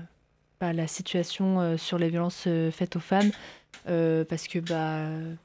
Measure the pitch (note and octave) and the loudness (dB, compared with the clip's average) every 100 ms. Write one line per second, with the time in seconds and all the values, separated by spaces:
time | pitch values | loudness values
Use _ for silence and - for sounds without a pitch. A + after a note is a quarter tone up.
0 | E3+ _ _ _ _ - F3+ E3 D#3+ - | -8 _ _ _ _ -6 -2 0 -2 -4
1 | F#3 F#3 E3+ - F#3+ F#3 E3+ E3 - F3 | -2 0 0 0 2 4 2 0 0 0
2 | E3 E3+ F3 - F3+ E3 E3 - F3+ F3 | 2 2 0 -2 0 2 2 0 -2 -4
3 | - F#3+ G#3 - - - _ - - E3+ | 0 4 4 2 -6 -20 _ -12 -2 2
4 | E3 D#3+ D#3+ E3 - F3 E3+ E3 D#3 D#3 | 4 2 0 -4 -4 -4 -2 -2 0 -2
5 | D#3 D#3+ D#3+ E3 | -4 -4 -8 -10